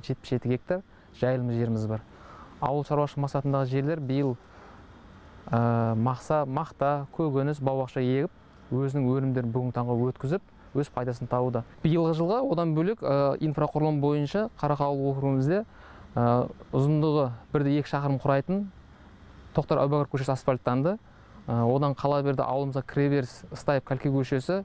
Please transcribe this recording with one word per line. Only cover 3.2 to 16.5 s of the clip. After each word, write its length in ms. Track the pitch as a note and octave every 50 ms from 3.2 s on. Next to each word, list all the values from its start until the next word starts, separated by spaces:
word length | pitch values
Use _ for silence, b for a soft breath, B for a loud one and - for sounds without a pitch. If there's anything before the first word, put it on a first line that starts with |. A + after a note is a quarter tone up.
| C#3
мақсатындағы 460 | C#3 - C#3+ C3+ C#3+ C#3 C#3 C3+ B2+
жерлер 320 | C3 C#3 C3+ D3 E3 D#3+ C#3+
биыл, 300 | B2 C3 C#3 C#3+ C3+ B2 A#2+ B B B B B B B B B B B B B B - - - - - - - -
ә, 460 | - A#2 A#2 A#2 A#2 A#2 A#2 A2+ A2+
мақса, 460 | A2 A2+ B2+ B2+ B2 - - D#3 D3+ D3
мақта, 640 | C3+ C3 D3 D#3+ - - - C#3 C#3 D3 C#3+ C#3 C#3 -
көкөніс, 460 | - E3 D#3 C3+ C3+ C3+ C#3+ D3+ D3 C3+
бау-бақша 400 | C3+ C3+ C3+ C3 B2 - C3+ B2+
егіп, 300 | B2+ B2+ C3+ D3 F#3 - - - - - - - -
өзінің 380 | B2 B2+ C#3 C#3 C3 C#3+ C3 B2
өнімдерін 460 | C3 C3+ C3+ C3+ B2+ B2+ B2 A#2 A2+
бүгінгі 220 | B2+ B2+ B2+ A#2 A#2+
таңға 180 | B2 B2 B2 A#2 B2 B2+
өткізіп, 320 | B2 - - C3+ E3 G3+ - - B B B B -
өз 140 | C3 D3 - -
пайдасын 380 | B2+ B2 B2 B2 A#2+ B2 A#2+ -
табуда. 300 | B2 B2 B2+ A#2+ A#2 A#2+ - - -
Биылғы 320 | - D#3+ D#3 F3 E3 D#3+ E3 D#3
жылға 240 | E3+ F3 G#3 B3 C4+
одан 300 | C#4 F3 D#3+ E3+ E3 D#3
бөлек, 240 | D#3 E3 F#3 A3+ -
ә, 380 | - C3+ C#3 C#3 C#3 C#3 C#3 -
инфрақұрылым 640 | - D#3 C#3+ - D3+ D3 - D3 D3+ D#3 D#3 D3 C#3
бойынша 460 | C#3+ D3 D3 D3 C#3+ - G3 A3 A3+ - -
Қарақия 300 | - D3 D3 C#3 D3 C#3+
ауыл 240 | C#3+ C#3 C3+ C#3 C3+
округімізде, 480 | C3+ C3+ C#3 C3+ C3 C3 C#3+ F3 G3+ A3+ B B B B B B B B B B
ә, 360 | B2 A#2+ A#2+ A#2+ B2 - -